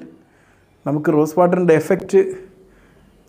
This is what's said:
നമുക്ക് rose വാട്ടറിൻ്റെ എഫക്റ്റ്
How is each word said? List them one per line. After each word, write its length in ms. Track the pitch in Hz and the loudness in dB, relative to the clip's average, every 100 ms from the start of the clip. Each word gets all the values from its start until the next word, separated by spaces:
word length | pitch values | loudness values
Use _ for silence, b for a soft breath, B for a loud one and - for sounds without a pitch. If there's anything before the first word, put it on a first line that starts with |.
| - - b b b b b _ 143 | -12 -20 b b b b b _ -6
നമുക്ക് 220 | 151 160 151 | -4 0 0
rose 200 | 156 180 | 0 2
വാട്ടറിൻ്റെ 360 | 175 180 175 160 | 2 2 2 2
എഫക്റ്റ് 400 | - 190 - 190 190 - - _ b b b b b b | 2 -4 0 0 0 -6 -18 _ b b b b b b